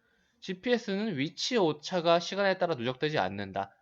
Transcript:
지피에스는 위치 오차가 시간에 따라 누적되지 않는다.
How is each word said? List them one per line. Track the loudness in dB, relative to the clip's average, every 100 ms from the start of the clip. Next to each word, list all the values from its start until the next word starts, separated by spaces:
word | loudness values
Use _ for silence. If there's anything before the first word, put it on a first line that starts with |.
| _ _ _ _
지피에스는 | -10 -6 0 0 0 -2 -2 -2
위치 | -4 -4 -2 2
오차가 | 2 0 -4 0 4 4
시간에 | 2 0 0 2
따라 | 0 0
누적되지 | -2 -2 -2 0
않는다. | 0 -2 -4 -6 -6 _